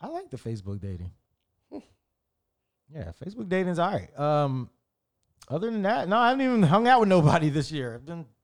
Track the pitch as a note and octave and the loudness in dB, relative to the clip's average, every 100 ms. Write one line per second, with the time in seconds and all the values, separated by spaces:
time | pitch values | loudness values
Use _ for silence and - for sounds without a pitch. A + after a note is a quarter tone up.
0 | A3 E4+ F#4+ B2 A#2 A2 F#2+ G2+ G2 F2+ | -12 -12 -12 -14 -10 -10 -8 -10 -8 -10
1 | F2+ - _ _ _ _ _ D4 - _ | -12 -16 _ _ _ _ _ -18 -18 _
2 | _ _ _ _ _ _ _ _ _ D3+ | _ _ _ _ _ _ _ _ _ -14
3 | E2+ - D#3 A3 G3+ F#3 F#3 F3 F3 E3+ | -14 -12 -14 -12 -4 -2 -2 -2 -2 -2
4 | F2+ - D3 D3 C#3+ C3 B2 _ _ _ | -8 -6 -2 0 0 -2 -8 _ _ _
5 | _ _ _ _ - C#3+ A3 A3+ F#3+ B3 | _ _ _ _ -8 -6 -4 -4 -2 -2
6 | E3+ G#3+ A#3+ C4 C4 A#3+ E3+ F#3+ A#3+ B3+ | 0 2 2 2 2 4 4 6 6 6
7 | G#3 F#3 D3 E3 D3+ C#3+ C#3+ D3+ B2 A#2 | 6 6 6 4 2 0 -4 -6 -8 -10
8 | C3+ E3+ D3+ _ | -14 -14 -16 _